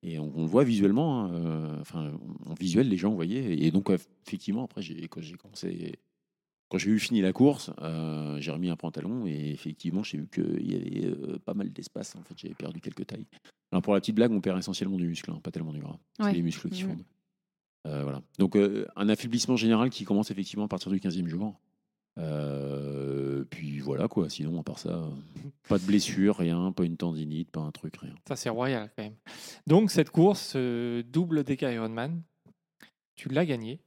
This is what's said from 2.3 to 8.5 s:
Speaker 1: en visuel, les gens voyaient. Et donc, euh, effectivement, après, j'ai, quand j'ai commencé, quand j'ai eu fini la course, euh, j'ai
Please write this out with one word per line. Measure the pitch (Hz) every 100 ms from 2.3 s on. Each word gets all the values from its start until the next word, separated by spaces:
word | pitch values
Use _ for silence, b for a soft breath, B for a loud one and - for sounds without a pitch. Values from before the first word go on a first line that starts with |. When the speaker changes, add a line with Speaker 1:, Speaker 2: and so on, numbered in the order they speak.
| - -
Speaker 1:
en |
visuel, | 82 92 87 131
les | 92
gens | 98
voyaient. | 104 82 120 123 80
Et | 73
donc, | 87 98
euh, | 92 - _ -
effectivement, | 95 - 104
après, | 127 -
j'ai, | 85 80 85
quand | -
j'ai | 80 87
commencé, | - - 90 87 85 - _ _ _ _ _ _ _
quand | 92
j'ai | 85
eu | 107
fini | - 117
la | 92
course, | 90 135 139 - -
euh, | 80 80 80 78 76 73
j'ai | 73